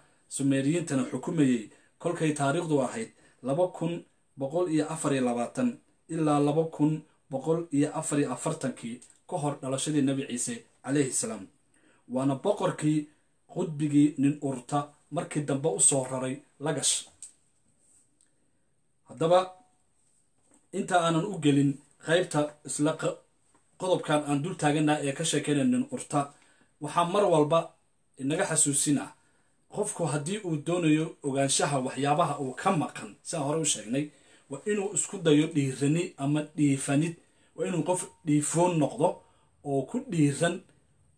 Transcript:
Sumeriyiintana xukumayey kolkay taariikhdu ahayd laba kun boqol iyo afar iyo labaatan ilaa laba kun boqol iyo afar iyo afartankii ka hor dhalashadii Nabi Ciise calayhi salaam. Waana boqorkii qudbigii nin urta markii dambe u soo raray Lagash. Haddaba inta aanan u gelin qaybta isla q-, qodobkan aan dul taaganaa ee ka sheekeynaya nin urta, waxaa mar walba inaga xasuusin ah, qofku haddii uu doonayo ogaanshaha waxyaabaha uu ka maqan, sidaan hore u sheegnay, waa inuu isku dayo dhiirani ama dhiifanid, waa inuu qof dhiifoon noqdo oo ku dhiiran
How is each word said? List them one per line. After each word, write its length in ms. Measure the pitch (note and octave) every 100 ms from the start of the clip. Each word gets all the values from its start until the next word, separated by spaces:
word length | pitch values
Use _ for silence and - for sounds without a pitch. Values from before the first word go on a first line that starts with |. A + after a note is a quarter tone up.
| _ _ _
Sumeriyiintana 760 | - C#3 C3+ C3+ E3+ D#3+ C3+
xukumayey 680 | B2 C3 E3+ E3+ C#3 A#2+ G#2 - _ _
kolkay 340 | E3+ E3+ D#3+
taariikhdu 480 | D3 C#3 D#3+ E3 C#3+
ahayd 280 | B2 A#2 A2+ - _ _
laba 260 | B2 D3 F3+
kun 360 | - E3 E3+ - _ _ -
boqol 300 | C3+ D#3+ F3
iyo 120 | D#3 D3+
afar 220 | D#3 D3+
iyo 120 | C3+
labaatan 540 | B2 A#2+ A#2+ - B2 - _ _ -
ilaa 300 | D#3+ D3+ D3
laba 240 | D3 D3+
kun 380 | D#3+ - D3+ D#3 - _ _
boqol 320 | C3 C#3 E3 E3+
iyo 160 | C#3+ D3
afar 240 | D#3+ D3+ D3
iyo 120 | C#3+
afartankii 680 | B2+ E3 D#3 B2+ A#2+ A#2+ A#2+ - _ -
ka 100 | F3
hor 160 | D3 C#3
dhalashadii 420 | C3 C3 - D3+
Nabi 240 | C3+ C3+ -
Ciise 280 | A#2+ - A#2 - _
calayhi 320 | B2+ C#3+ A#2+
salaam. 340 | - A2+ G#2+ F#2 _ _ _ _ _ -
Waana 260 | B2 C3+
boqorkii 720 | C3 G3 G#3 F#3 C#3+ D3+ D#3 D3 _ _ _ _
qudbigii 640 | D#3+ F3 D3 D3+ D3 D3 -
nin 220 | C#3 D3+
urta 500 | C#3 B2+ - C#3+ D3 - _
markii 340 | D3 - D#3
dambe 260 | C#3 C3+ D#3
u 120 | G3
soo 240 | - C#3
raray 320 | B2+ C3 C3 C#3 - _
Lagash. 380 | C#3 C#3 - - - _ - _ _ _ _ _ _ _ _ _ _ _ _ _ _ _ _ _ -
Haddaba 300 | B2+ E3 F3+ F#3 - _ _ _ _ _ _ _ _ _ _ _
inta 220 | F#3 F3+ F3+
aanan 260 | E3 E3
u 100 | G3+ F3+
gelin 300 | D3 C#3 C#3+ C#3 - _
qaybta 380 | - E3+ - D3+ D3 -
isla 280 | C#3+ - D3
q-, 240 | D#3 E3 F3 _ _ _ _ _ -
qodobkan 400 | F#3 E3 - D3+
aan 140 | C#3+ C#3+
dul 160 | C#3 -
taaganaa 420 | D3+ D3 D3+ D3+
ee 120 | C#3+
ka 120 | C3+
sheekeynaya 400 | D#3+ D3+ D3 C#3+
nin 200 | B2+ B2 B2
urta, 300 | - - D3 C#3 - _ _ _ _
waxaa 220 | D3 F3
mar 200 | E3+ G3+
walba 360 | G3 D#3+ D3 E3 E3 - _ _ _ -
inaga 260 | C3 D#3+ G3
xasuusin 520 | D3+ C#3+ C3+ - C#3
ah, 120 | - - _ _ _ _ _
qofku 320 | - G3+ -
haddii 340 | E3 D3 C#3+ G#3+
uu 180 | F#3+ D#3
doonayo 500 | D3 F3 D#3+ D3+ E3 -
ogaanshaha 540 | C#3+ C3+ C#3 - E3+ C#3+
waxyaabaha 560 | B2+ - C#3 D3+ - C#3+
uu 120 | C3
ka 160 | - F#3+
maqan, 380 | F#3 B2+ - - -
sidaan 260 | - E3+ C#3
hore 120 | D#3+
u 40 |
sheegnay, 400 | C#3+ A2+ G#2 C3+ D3 - _ - _
waa 100 | C#3
inuu 240 | G#3 G#3 G3
isku 220 | F3+ - G3
dayo 280 | E3 D3 D#3+
dhiirani 560 | D#3 C3+ B2+ C#3 D#3+ -
ama 260 | - C#3 D3+ D3
dhiifanid, 600 | - D3 C3+ - C#3 E3 E3 _ _ _ -
waa 100 | F3+
inuu 160 | F3
qof 180 | E3 F3+ - -
dhiifoon 500 | D#3+ D3 C#3+ D#3 F3+ E3
noqdo 300 | C#3 - E3 - - _ _ _
oo 160 | C#3+ C#3
ku 140 | C3+ B3 C4
dhiiran 480 | F3 C#3+ C3+ E3+ F#3 - _ _ _ _